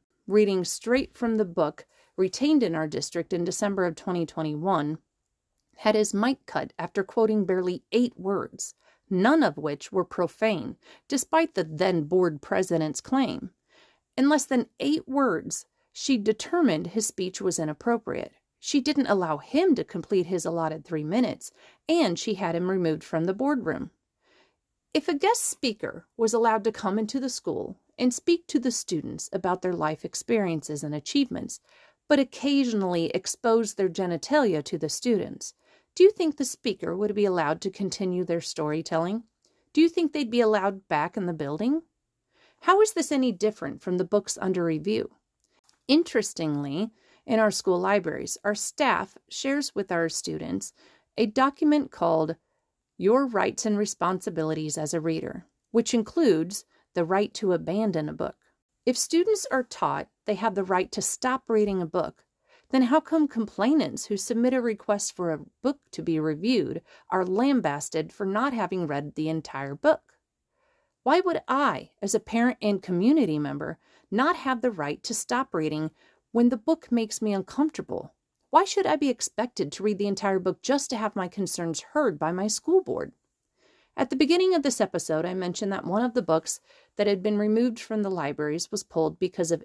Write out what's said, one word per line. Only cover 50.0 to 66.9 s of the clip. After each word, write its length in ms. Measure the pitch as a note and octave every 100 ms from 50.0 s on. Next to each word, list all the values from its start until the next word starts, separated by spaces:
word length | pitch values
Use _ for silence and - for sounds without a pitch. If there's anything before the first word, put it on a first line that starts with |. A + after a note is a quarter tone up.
| E3
students 640 | - - D#3 D#3+ F#3+ - - _ _ _ -
a 100 | A3
document 640 | C4 C4+ - D4+ D4 -
called 460 | - E3+ D#3+ D#3+ E3 _ _ _ _ _ -
Your 300 | F#3 B3 C4+
Rights 400 | G#3+ - G#3+ A3
and 100 | G#3
Responsibilities 1000 | G#3+ - F3 F#3 - D#3+ D#3 D#3 D#3 D#3
as 160 | D#3
a 60 | E3+
Reader, 460 | D#3+ D#3+ - - - _ _
which 220 | A3+ A#3
includes 720 | A#3 G#3+ E4+ C#4+ D#3+ E3+ G3+ - _ _
the 100 | F3+
right 300 | E3 F#3+ G#3
to 200 | - G3
abandon 540 | E3+ D#3+ G3 A3 E3 D3+
a 40 |
book. 240 | D#3 - - _ _ _ _ -
If 100 | B3
students 500 | - E4 F#4+ G#4+ -
are 140 | C4
taught 440 | B3 - D3+ C#3+ - _ -
they 80 |
have 200 | G3 A3
the 80 | F#3+
right 300 | F#3 F#3 -
to 100 | -
stop 420 | - - B3+ C4 -
reading 340 | A3 G3+ F#3+
a 40 | E3
book, 380 | F3+ - - _ _ _ _ _
then 120 | C4
how 180 | A#3+ D#4
come 260 | D#4 D#4+ C#4+
complainants 800 | A3+ G#3+ - A3 D4+ E3 - -
who 100 | G3+
submit 340 | - A3+ B3
a 80 | B3+
request 560 | A#3 G#3 - G3+ - -
for 160 | F3
a 80 | D#3 - _
book 160 | C4 C#4+ _
to 120 | -
be 180 | E3 D#3+
reviewed 600 | D#3 D3+ G#3+ A#3+ B2+ D#3+ -